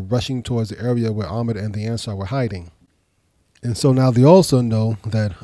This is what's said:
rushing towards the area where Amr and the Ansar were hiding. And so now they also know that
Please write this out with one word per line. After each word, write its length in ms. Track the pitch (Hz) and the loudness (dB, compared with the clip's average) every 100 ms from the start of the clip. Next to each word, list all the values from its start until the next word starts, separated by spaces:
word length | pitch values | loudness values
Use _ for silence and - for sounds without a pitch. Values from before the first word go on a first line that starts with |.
| 95 | -2
rushing 340 | 123 - 127 | -4 -2 -6
towards 280 | 110 120 110 | -4 -4 -4
the 100 | 110 | -4
area 320 | 117 123 113 | -4 -2 -2
where 160 | 107 92 | -4 -4
Amr 300 | 107 117 104 | -4 -4 -4
and 160 | 107 | -6
the 120 | 104 110 | -6 -6
Ansar 300 | 117 - 98 | -6 -6 -6
were 120 | 95 | -4
hiding. 440 | 135 120 98 85 - _ _ _ _ _ _ _ _ | -4 -4 -6 -12 -20 _ _ _ _ _ _ _ _
And 160 | 120 113 | -6 0
so 140 | 143 | 2
now 200 | 131 131 | 4 4
they 120 | 120 | 6
also 380 | 131 190 165 127 | 8 8 6 2
know 360 | 120 110 110 110 110 | 2 0 0 -4 -4
that 280 | 110 104 92 | -2 -2 -6